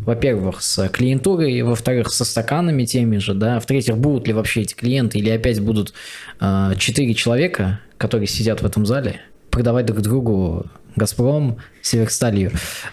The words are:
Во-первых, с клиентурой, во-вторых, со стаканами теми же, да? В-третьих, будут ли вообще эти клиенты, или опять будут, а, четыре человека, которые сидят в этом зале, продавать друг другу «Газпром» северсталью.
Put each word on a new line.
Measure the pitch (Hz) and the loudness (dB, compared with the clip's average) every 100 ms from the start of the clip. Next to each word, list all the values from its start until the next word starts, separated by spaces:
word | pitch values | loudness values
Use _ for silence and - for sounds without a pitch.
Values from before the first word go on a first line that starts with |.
Во-первых, | 117 113 139 107 95 - | -2 0 0 0 -2 -4
с | - - 95 | -4 -2 -2
клиентурой, | - 127 135 185 180 151 123 | 0 0 2 2 2 2 0
во-вторых, | 117 117 - 117 110 | 0 0 0 0 0
со | - | -2
стаканами | 120 - 113 147 175 139 | -2 -2 -2 0 2 2
теми | 120 127 117 104 | 0 2 2 2
же, | 95 | 0
да? | 98 110 120 | 0 0 0
В-третьих, | - 135 123 110 | 0 0 0 2
будут | 143 135 - | 2 0 0
ли | |
вообще | 110 107 117 | 0 0 -2
эти | 101 | -4
клиенты, | - 117 135 117 107 | -4 -2 0 0 0
или | 107 | 0
опять | 113 127 107 | 2 0 0
будут, | 104 107 98 - - - - - | 0 0 -2 -6 -18 -18 -16 -4
а, | 98 98 95 95 | 0 2 2 0
четыре | - 110 127 | 0 0 0
человека, | 110 117 120 175 175 95 104 - - | 0 2 2 0 0 -2 -2 -6 -6
которые | 107 117 101 | -2 0 -2
сидят | - 113 104 | 0 0 0
в | 101 | 0
этом | 107 104 | 0 0
зале, | 135 117 - - - - | 0 -2 -6 -12 -20 -4
продавать | 123 117 120 117 | 0 2 2 2
друг | 107 | 0
другу | 104 131 117 98 90 85 - - - - | 2 2 2 2 2 -2 -6 -14 -8 -2
«Газпром» | 107 - 123 151 139 113 - - | -2 2 2 2 0 -2 -10 -12
северсталью. | - 117 110 - 120 101 92 82 - - - | -2 0 0 0 0 2 0 -2 -6 -10 -10